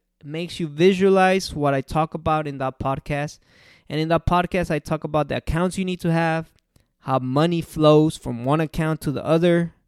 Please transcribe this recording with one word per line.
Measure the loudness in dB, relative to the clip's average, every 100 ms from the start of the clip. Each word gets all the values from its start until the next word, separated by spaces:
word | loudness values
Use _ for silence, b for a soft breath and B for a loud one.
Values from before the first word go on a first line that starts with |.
| _ _
makes | -14 -10 -10 -8
you | -6
visualize | 2 4 4 4 4 4 2 -2
what | -2 0
I | 0
talk | -2 -2 -2
about | -4 -2 -2 -2
in | -6
that | -6 -4
podcast. | -4 -4 -4 -6 -6 -10 b b b b b
And | -4
in | 0
that | 0 2
podcast, | 0 0 -2 -2
I | -4
talk | -4 -6
about | -2 -2 -2
the | -4
accounts | -4 -2 -2 -2
you | -6
need | -4
to | -2
have, | 0 0 -2 -6 _ _ _ _ _
how | -4 -2
money | 0 0 2 0
flows | -4 2 6 6 4 0
from | -8 -6 -2
one | -2
account | -2 -2 -2 -2
to | -4
the | -4 0
other | 2 4 2 0 -8